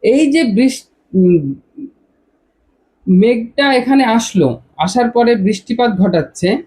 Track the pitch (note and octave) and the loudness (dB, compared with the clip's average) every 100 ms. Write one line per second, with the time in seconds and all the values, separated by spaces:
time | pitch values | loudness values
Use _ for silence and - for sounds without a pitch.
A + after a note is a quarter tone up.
0 | - C4+ D#4 D4+ C4+ G3 C4 C4 - _ | 2 2 2 0 0 2 0 -2 -16 _
1 | _ F#3+ F3+ F3 C#3 C#3 _ - C#3 _ | _ 0 2 2 0 -10 _ -20 -20 _
2 | _ _ _ _ _ _ _ _ _ _ | _ _ _ _ _ _ _ _ _ _
3 | - F#3 G#3+ A#3+ A#3 - C#4 C4 B3+ C#4 | 0 2 4 0 -4 -4 0 0 2 2
4 | B3+ A3+ A#3 F#3+ C#3+ A#2 _ - D#3+ A#3+ | 2 0 -2 0 0 -2 _ -8 -4 -2
5 | A#3+ A#3+ A#3 A#3+ F#3+ G#3+ - A#3 A#3+ F#3+ | -2 0 0 0 0 -4 -6 -4 -2 0
6 | F#3+ F#3 D3 - F3 C4 | 0 0 -4 -4 -2 -2